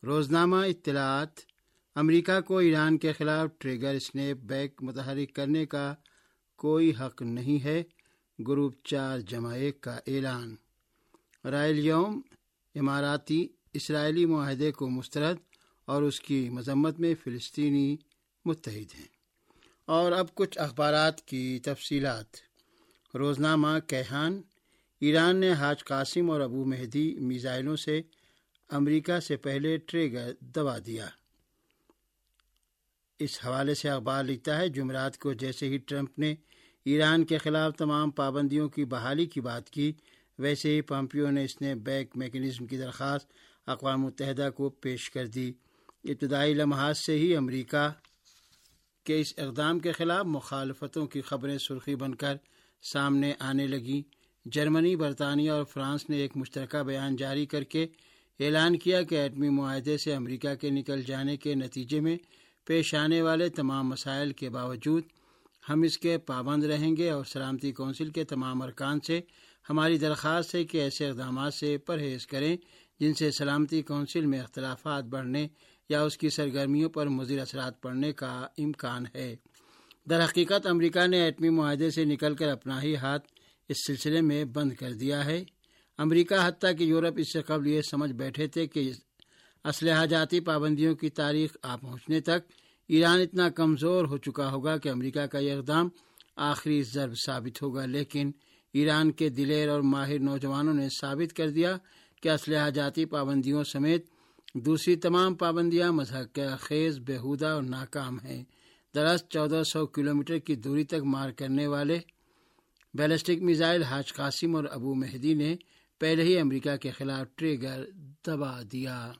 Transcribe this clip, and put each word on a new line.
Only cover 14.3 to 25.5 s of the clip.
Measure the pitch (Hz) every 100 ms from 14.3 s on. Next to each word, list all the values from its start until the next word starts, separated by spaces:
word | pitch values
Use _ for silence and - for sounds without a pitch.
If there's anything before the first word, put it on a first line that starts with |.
| 160 139 135 151
کو | 143 135
مسترد | 127 123 147 151 180 _ _ _ _
اور | - 139
اس | 147 135
کی | - 139 123
مذمت | 123 123 139 156 160
میں | 170 160
فلسطینی | - 120 - - 147 143 139 147 _ _ _ _
متحد | - 160 - 104 104
ہیں۔ | - - _ _ _ _ _ _ _ -
اور | 160 175
اب | 175 180
کچھ | - 190 -
اخبارات | 151 123 147 151 156 156
کی | - 131 127 127
تفصیلات۔ | 131 135 - 143 139 113 110 - _ _ _ _ _ _ _
روزنامہ | 127 143 139 151 160 151 156 156
کیہان، | 131 127 139 156 196 - _ _ _ _ _
ایران | 143 156 165 185
نے | 190